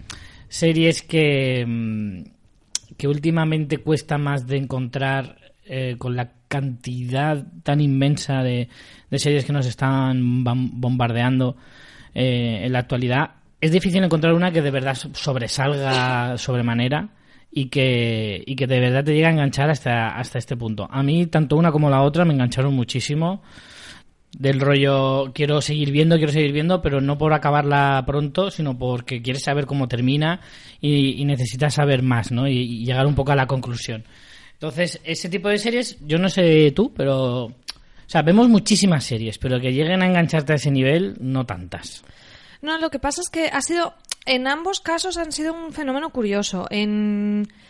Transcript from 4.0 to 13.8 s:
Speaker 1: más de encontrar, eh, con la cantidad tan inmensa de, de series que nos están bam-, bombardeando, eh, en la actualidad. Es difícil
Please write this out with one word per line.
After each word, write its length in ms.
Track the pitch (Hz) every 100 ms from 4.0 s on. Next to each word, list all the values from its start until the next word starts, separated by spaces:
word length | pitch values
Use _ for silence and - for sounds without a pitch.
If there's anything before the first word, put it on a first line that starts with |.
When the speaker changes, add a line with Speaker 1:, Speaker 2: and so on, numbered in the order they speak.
| - 143
Speaker 1:
más 300 | 143 139 123
de 100 | 139
encontrar, 800 | 135 127 127 131 135 135 123 - _ _ -
eh, 300 | 131 127 120
con 180 | 123 123
la 160 | 120 _ _
cantidad 960 | 143 135 120 - 123 123 131 151 147 - -
tan 200 | - 147
inmensa 600 | 143 135 139 147 - 135
de, 260 | 127 123 120 - - - _
de 80 | 135
series 260 | 151 147
que 80 | 127
nos 140 | 143 127
están 760 | 113 135 135 131 127 123 123
bam-, 280 | 120 123 127
bombardeando, 840 | 123 123 123 117 117 123 131 127 - - - - - -
eh, 460 | - 127 123 120 110
en 80 | 117
la 60 | 127
actualidad. 540 | 120 123 123 127 151 - _ _
Es 120 | 156
difícil 300 | 180